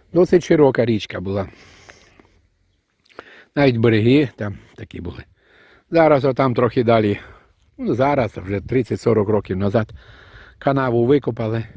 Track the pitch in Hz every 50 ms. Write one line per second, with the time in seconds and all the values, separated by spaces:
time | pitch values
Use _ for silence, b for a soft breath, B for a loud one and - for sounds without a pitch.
0 | b _ - 165 185 - - 175 - - 170 151 147 135 120 - 117 117 113 104
1 | - - - 95 90 95 98 101 95 98 b b b b b b b b b b
2 | b b b b b b b b _ _ _ _ _ _ _ _ _ _ _ _
3 | _ _ B B B B B B B B _ 143 143 135 120 113 110 120 110 107
4 | 110 120 131 151 147 117 - - 107 104 101 b b b b - - - - -
5 | 87 85 - - - - b b b b b b b b b b b _ 175 165
6 | 160 151 151 135 120 143 123 - 135 131 120 127 123 117 - 131 117 113 117 113
7 | 107 101 101 B B B B B B B B B B _ _ - 262 214 139 107
8 | 131 139 143 139 117 104 - - 90 92 101 98 90 - 120 131 117 - 117 -
9 | - 131 113 107 101 104 107 101 - - 95 92 101 101 95 - - - B B
10 | B B B B B B B B B B B _ - 143 135 135 131 131 117 117
11 | 117 120 147 139 - 139 117 120 113 110 113 113 113 117 b